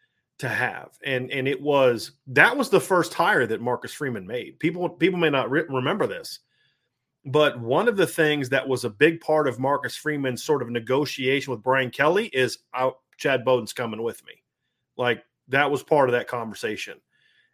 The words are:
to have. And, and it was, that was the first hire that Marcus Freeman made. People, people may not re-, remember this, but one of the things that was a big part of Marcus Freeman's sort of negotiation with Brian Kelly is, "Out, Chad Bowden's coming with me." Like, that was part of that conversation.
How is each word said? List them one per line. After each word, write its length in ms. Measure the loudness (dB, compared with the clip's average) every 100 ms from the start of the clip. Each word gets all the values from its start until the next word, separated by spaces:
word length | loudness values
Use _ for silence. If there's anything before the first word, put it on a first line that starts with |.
| _ _ _ -10
to 100 | -6
have. 500 | -2 -4 -6 -14 _
And, 260 | -4 -4 -2
and 160 | -4 -2
it 140 | -2
was, 500 | 0 4 4 2 -4 -16 0
that 300 | 6 6 4
was 140 | 2
the 100 | 2
first 340 | 4 2 2
hire 320 | 0 2 2 0
that 140 | -2
Marcus 320 | -2 -4 -6
Freeman 340 | -8 -8 -8 -8
made. 320 | -8 -8 -4
People, 300 | -4 -2 -4
people 320 | 0 0 2
may 100 | 2
not 180 | 2 0
re-, 140 | -2 0
remember 400 | -2 0 0 -2
this, 320 | -4 -12 -16 _ _ _ _ _ _ _ _
but 360 | -2 2 2 0
one 260 | 0 2 2
of 100 | 2
the 100 | 0
things 400 | 2 2 2 0
that 180 | -2 0
was 180 | -2
a 60 | -4
big 300 | 2 2 2
part 260 | 0 0 0
of 140 | -2
Marcus 340 | 0 -2 -4
Freeman's 480 | -8 -6 -4 -4 -4
sort 180 | -2 -2
of 100 | -2
negotiation 840 | -6 -2 0 0 -2 0 0 -2
with 100 | -4
Brian 280 | 0 2 0
Kelly 360 | 2 2 2 0
is, 320 | 0 0 -2 _
"Out, 240 | -4 -2 -4 _ _
Chad 260 | -2 0
Bowden's 280 | 2 0 0
coming 300 | -6 -8 -6
with 220 | -6 -8 -14
me." 160 | -20 _ _ _ _ _ -4
Like, 260 | -2 -2 -6 _ _
that 240 | 0 2
was 140 | 0
part 240 | 2 2 4
of 60 |
that 120 | 2 -2
conversation. 760 | -8 -8 -8 -6 -6 -10 -14 _ _ _ _ _